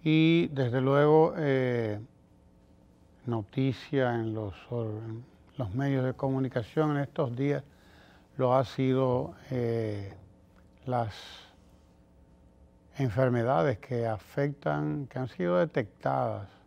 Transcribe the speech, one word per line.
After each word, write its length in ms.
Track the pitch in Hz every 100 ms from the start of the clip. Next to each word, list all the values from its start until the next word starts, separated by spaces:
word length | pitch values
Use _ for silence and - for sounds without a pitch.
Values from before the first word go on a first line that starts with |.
Y 440 | 160 156 160 165 165
desde 340 | 139 127 127
luego, 520 | 131 139 147 156 160 -
eh, 640 | 147 135 127 120 113 104 117 _ _ _ - _ _ - - _ _ - 120
noticia 920 | 117 101 - 135 117 - 139 127 117
en 180 | 113
los, 220 | 110 107 - -
en 520 | 120 113 107 113 113 127 - - -
los 180 | 107
medios 300 | 110 139 135
de 120 | 127 131
comunicación 840 | 135 135 131 127 104 - 156 143
en 60 |
estos 300 | 135 - 135
días 300 | 120 143 143 - - - - - - _ -
lo 180 | 127
ha 120 | 131 127
sido, 720 | - 131 131 131 123 147 - -
eh, 600 | 127 117 113 110 104 101 - - - _ - - - -
las 280 | 123 113 - - - - - - - _ _ _ - - - - _ - _ - -
enfermedades 800 | 131 113 131 120 117 151 156 107
que 280 | - 120 113
afectan, 1000 | 110 - - 143 139 151 147 151 151 135
que 80 | 131
han 120 | 127
sido 300 | - 175 180
detectadas. 920 | 165 147 104 - 135 135 120 104 98 -